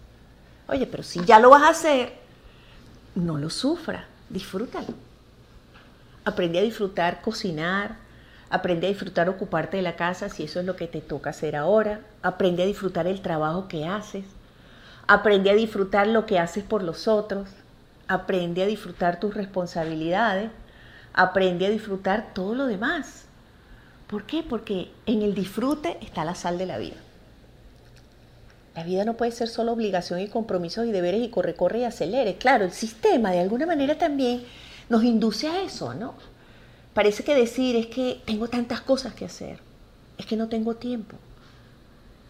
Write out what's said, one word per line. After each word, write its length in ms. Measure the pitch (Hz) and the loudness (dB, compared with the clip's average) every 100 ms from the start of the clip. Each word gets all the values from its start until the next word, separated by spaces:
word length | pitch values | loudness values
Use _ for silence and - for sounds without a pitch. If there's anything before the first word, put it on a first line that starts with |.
| - - - - - - - | -20 -20 -20 -20 -20 -16 -4
Oye, 180 | 277 247 | -2 -2
pero 160 | - | -6
si 200 | 151 175 | -8 -4
ya 160 | 175 220 | 8 10
lo 100 | 247 | 12
vas 120 | 285 | 12
a 60 | 302 | 10
hacer, 440 | 320 320 269 240 - - - - - - - - - - 190 | 4 2 2 0 -8 -20 -20 -20 -20 -20 -20 -20 -20 -10 -4
no 200 | 170 147 | -2 -2
lo 120 | 156 | -4
sufras, 540 | - 269 339 - - - - - | -4 -2 -2 -6 -10 -12 -20 -12
disfrútalo. 680 | 190 - 190 247 359 202 - - - - - - - - - - - - - | -10 -8 -8 -6 -8 -10 -12 -16 -20 -20 -20 -20 -20 -20 -20 -20 -20 -20 -8
Aprende 360 | 208 196 175 170 | -6 -2 0 2
a 20 | |
disfrutar 600 | 226 226 196 196 175 175 | 0 -2 -4 0 -2 -2
cocinar, 720 | - 214 196 156 170 196 208 - - - - - - | -6 -4 -6 -4 -2 -2 -4 -10 -20 -20 -20 -20 -6
aprende 360 | 180 180 170 180 | -4 0 0 0
a 40 | |
disfrutar 380 | 202 - - 170 | -2 -4 0 0
ocuparte 500 | 190 202 160 160 196 | 0 -4 -4 -2 -4
de 40 | |
la 140 | 175 170 | -4 -2
casa 320 | 175 180 202 | -4 -4 -8
si 160 | - | -8
eso 160 | 151 175 | -8 -6
es 60 | 185 | -4
lo 100 | 180 | -6
que 100 | 165 | -6
te 140 | 160 | -8
toca 300 | - 143 143 | -8 -6 -6
hacer 260 | 156 156 147 | -6 -4 -2
ahora, 460 | 156 214 208 214 - - | 4 4 2 -4 -12 -6
aprende 400 | 180 175 202 175 | -4 2 2 2
a 40 | 190 | 0
disfrutar 420 | 196 190 180 170 | 0 -4 -2 -2
el 120 | 196 | -2
trabajo 460 | 180 160 156 175 190 | -4 -2 -2 -2 -6
que 200 | 165 156 | -6 -4
haces, 400 | 208 202 196 190 - - - - - - - - | -6 -8 -12 -14 -18 -20 -20 -20 -20 -20 -8 2
aprende 380 | 202 220 196 190 | 4 6 6 6
a 40 | |
disfrutar 520 | 208 226 202 196 202 208 | 6 4 0 0 2 4
lo 180 | 226 | 4
que 140 | 214 185 | 4 2
haces 240 | 170 208 | 2 -4
por 220 | 196 214 | -2 -2
los 240 | 175 160 226 | -2 -4 2
otros. 400 | 214 214 196 196 - - - - - - | 2 0 -6 -8 -16 -20 -20 -20 -16 -4
Aprende 560 | 185 185 190 175 175 | -4 0 -2 0 0
a 40 | 196 | 0
disfrutar 520 | 214 180 170 175 175 | -2 -6 -2 -2 0
tus 160 | 208 | -4
responsabilidades. 1160 | 214 190 185 175 175 160 160 160 185 226 190 220 - - - - - - | -4 -6 -4 -4 -4 -4 -2 -2 0 2 0 -4 -10 -20 -20 -20 -20 -6
Aprende 540 | - 185 196 185 175 190 | 2 4 4 2 2 0
a 40 | |
disfrutar 640 | 214 208 190 196 202 - | 0 -4 -6 -2 -2 -4
todo 220 | - 185 | -8 -6
lo 120 | 247 269 | -4 -4
demás. 580 | 196 240 339 - - - - - - - - - - - | -2 -2 -4 -6 -16 -20 -20 -20 -20 -20 -20 -20 -20 -10
¿Por 180 | 208 | -10
qué? 200 | - 311 | -6 -6
Porque 480 | 320 226 220 190 - - - | -4 -6 -4 -6 -6 -10 -2
en 160 | 214 | 0
el 120 | 208 | 0
disfrute 640 | 196 180 - 262 302 339 - | -2 -4 -2 -2 -2 -4 -8
está 240 | - - | -10 -6
la 120 | 156 180 | -6 -4
sal 220 | 180 175 | -4 -4
de 80 | 185 | -4
la 120 | 110 | -6
vida. 160 | 85 - - - - - - - - - - - - - - - - - - 165 | -8 -12 -20 -20 -20 -20 -20 -20 -20 -20 -20 -20 -20 -20 -20 -20 -20 -20 -16 -10
La 80 | |
vida 200 | 165 185 | -4 -2
no 100 | 214 | 0
puede 180 | 226 240 | 0 -2
ser 160 | 233 226 | -2 -4
solo 240 | - 233 | -2 -2
obligación 480 | 233 214 185 - 175 | 0 0 -2 -2 -4
y 80 | 208 | -4
compromisos 580 | 233 220 185 170 220 233 | -4 -2 -2 -2 -4 -2
y 60 | |
deberes 320 | 196 175 202 | 0 0 0
y 40 | 233 | 0
corre, 260 | 196 170 | 0 -2
corre 260 | 156 180 220 | 0 0 0
y 40 | 240 | -2
acelere. 500 | - 160 254 220 190 | -2 -2 0 0 0
Claro, 280 | 254 262 | 4 4
el 60 | 185 | 2
sistema 640 | - 226 - 440 285 202 | -2 -8 0 4 4 4
de 80 | 180 | 2
alguna 260 | 185 240 330 | 2 0 0
manera 320 | 311 269 302 | 0 0 2
también 460 | 339 285 247 240 240 - - - - | 0 2 0 -2 -6 -18 -20 -12 2
nos 140 | 226 | 4
induce 460 | 240 226 220 208 302 | 6 4 2 0 -2
a 120 | 359 | -2
eso, 320 | 370 - 127 | -4 -6 -8
¿no? 220 | 165 240 - - - - - - - - | -8 -10 -12 -20 -20 -20 -20 -20 -20 -6
Parece 300 | 214 208 - | 2 2 2
que 100 | - | 2
decir, 400 | 285 233 - 254 | 4 4 2 2
"Es 120 | 233 226 | 2 0
que 360 | - 254 - - | -2 -2 -4 -4
tengo 200 | 214 233 | -4 -2
tantas 340 | 240 240 226 | -2 -2 -4
cosas 320 | - 262 247 | 0 0 -2
que 100 | - | -10
hacer, 340 | 180 - - - - - - - - - | -12 -12 -14 -14 -20 -20 -20 -20 -20 -16
es 80 | - | -6
que 100 | 220 | -4
no 100 | 226 | -2
tengo 300 | 226 226 226 | -2 -2 -4
tiempo, 400 | 247 247 196 - - - - - - - - - - - | -6 -6 -8 -16 -20 -20 -20 -20 -20 -20 -20 -20 -20 -20